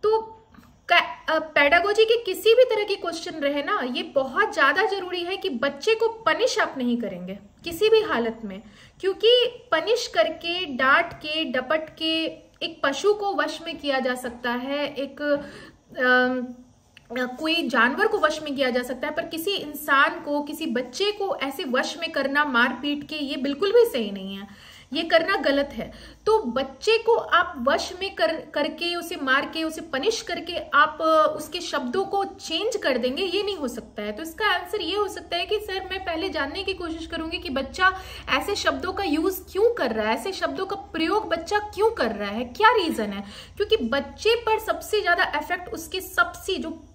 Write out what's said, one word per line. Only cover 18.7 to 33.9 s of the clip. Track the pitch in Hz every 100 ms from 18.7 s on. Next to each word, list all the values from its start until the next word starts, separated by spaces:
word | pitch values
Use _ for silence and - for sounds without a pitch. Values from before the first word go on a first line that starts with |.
| 247
सकता | 247 254 302
है, |
पर | 302 330
किसी | 330 330
इंसान | 381 294 - - 277 302 349
को, | - 294
किसी | 294 302 311
बच्चे | 233 262 - 403
को | 415 392 -
ऐसे | 269 277
वश | 339 247 311 -
में | 330
करना | 302 269 277 294
मारपीट | 240 254 - 285 285 285
के, | 302
ये | 269 285
बिल्कुल | 269 277 392
भी | 453 453
सही | 247 208
नहीं | 196 190 196
है, | 202 - - - -
ये | 277
करना | 330 330 330 392
गलत | 294 277 277
है। | 226 - - - - -
तो | 427
बच्चे | 240 247 277 - - 453
को | 453 466
आप | - - - 320 240
वश | 330 - 359
में | 381 -
कर, | 330 320 -
करके, | 302 302 - 339 349
उसे | 339 349
मार | 269 269 285
के, | 320
उसे | 320 311
पनिश | - - 320 440
करके | - 339 339 339
आप, | 311 285 302 -
अ, | 320 320 302 -
उसके | - 359
शब्दों | 349 294 247 359 392
को | 392 392
चेंज | - - 330 415 427
कर | 320 254
देंगे, | 247 277
ये | 381 370
नहीं | 403 381
हो | 277
सकता | 233 214